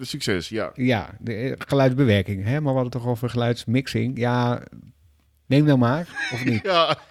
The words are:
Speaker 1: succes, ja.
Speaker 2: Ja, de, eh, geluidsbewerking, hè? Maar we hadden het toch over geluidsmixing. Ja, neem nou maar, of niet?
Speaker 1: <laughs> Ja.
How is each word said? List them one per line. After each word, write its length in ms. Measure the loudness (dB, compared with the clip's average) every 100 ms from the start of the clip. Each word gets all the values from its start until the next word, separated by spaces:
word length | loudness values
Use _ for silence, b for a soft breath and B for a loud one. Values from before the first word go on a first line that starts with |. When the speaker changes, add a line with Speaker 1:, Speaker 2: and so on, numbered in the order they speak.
Speaker 1:
succes, 480 | -10 -6 -2 -2 -4
ja. 220 | -6 -6 -2
Speaker 2:
Ja, 340 | 0 0 -2 -10
de, 140 | -10
eh, 180 | -6 -6 -6
geluidsbewerking, 840 | -2 2 4 4 4 4 2 -2
hè? 80 | -2
Maar 100 | -2
we 60 | 0 0
hadden 40 |
het 80 | -2
toch 160 | -4 -4
over 220 | -2 -2
geluidsmixing. 880 | -2 0 -2 0 -2 0 -2 -2 -2
Ja, 460 | 0 0 0 -2 -6 -20 -20 -20 _ _ _ _ 0
neem 180 | 4 6
nou 120 | 6
maar, 520 | 4 0 -4 -8 -8
of 120 | -4 -2
niet? 180 | 0 2
Speaker 1:
<laughs> 40 |
Ja. 260 | 2 2 0 -6